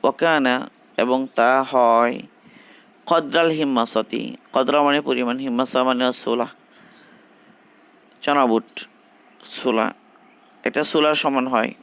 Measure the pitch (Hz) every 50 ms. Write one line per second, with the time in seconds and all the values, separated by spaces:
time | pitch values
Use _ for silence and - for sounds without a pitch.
0 | - - - - 165 165 160 151 135 127 123 127 - - _ _ _ _ _ -
1 | 117 123 127 131 135 127 _ - 117 120 131 135 131 - 135 127 120 117 117 113
2 | 120 120 120 - - - _ _ _ - - - - - - - - _ _ _
3 | _ - 170 165 156 139 120 165 165 165 160 156 156 139 131 120 117 117 - 113
4 | 107 - - - 113 117 - - _ _ - 131 131 123 139 147 147 143 143 147
5 | 147 143 131 123 127 120 120 131 135 135 120 120 131 127 - 131 127 131 127 123
6 | 127 127 120 - - 117 117 120 117 113 - _ _ _ _ - - - - -
7 | - - - - _ _ _ _ _ _ _ _ _ _ _ _ _ _ _ _
8 | _ _ _ _ - 151 143 143 135 120 113 113 - - _ - - - _ _
9 | _ _ _ _ _ _ _ _ - - - - - 127 113 113 110 - - _
10 | _ _ _ _ _ _ _ _ _ _ _ - - 120 - - 151 - - 160
11 | 151 151 151 147 - 151 139 135 127 131 131 113 110 127 - _